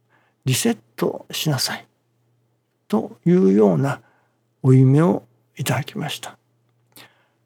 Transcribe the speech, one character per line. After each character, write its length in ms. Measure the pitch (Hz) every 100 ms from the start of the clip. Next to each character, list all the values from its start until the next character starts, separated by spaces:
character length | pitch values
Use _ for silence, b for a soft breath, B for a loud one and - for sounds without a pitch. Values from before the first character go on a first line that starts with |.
| _ _ _ _
リ 100 | -
セ 160 | 127 233
ッ 80 | 226 _ -
ト 300 | - - -
し 180 | - 156
な 80 | 131
さ 180 | - -
い 100 | - _ _ _ _ _ _ _ _ _ _
と 300 | 214 220 - 170
い 60 |
う 200 | 180 190
よ 220 | 196 208
う 40 | 165
な 220 | 135 131 b b b b _ _
お 100 | 135
夢 300 | 131 131 139
を 220 | 170 220 - _ _ -
い 80 |
た 100 | 143
だ 100 | 117
き 140 | 147 143
ま 100 | 151
し 120 | -
た。 180 | - - _ _ _ _ _ - B B B B